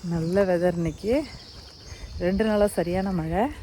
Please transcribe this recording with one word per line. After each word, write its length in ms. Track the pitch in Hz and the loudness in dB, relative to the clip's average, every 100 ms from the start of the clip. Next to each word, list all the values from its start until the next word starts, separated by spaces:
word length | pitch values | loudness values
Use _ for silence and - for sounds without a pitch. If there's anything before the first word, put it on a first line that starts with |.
| 175 | -2
நல்ல 320 | 170 165 190 196 | -2 2 2 4
வெதர் 280 | 175 180 175 | 4 2 2
இன்னைக்கு. 340 | 165 156 202 269 277 - - - - - - - - - 175 | -2 -2 0 0 0 -12 -18 -18 -18 -20 -18 -14 -12 -2 0
ரெண்டு 180 | 196 220 | 2 2
நாளா 180 | 208 208 - | 4 4 2
சரியான 340 | 170 180 196 185 | 0 0 0 -2
மழை. 240 | 160 175 262 - | 0 0 0 -2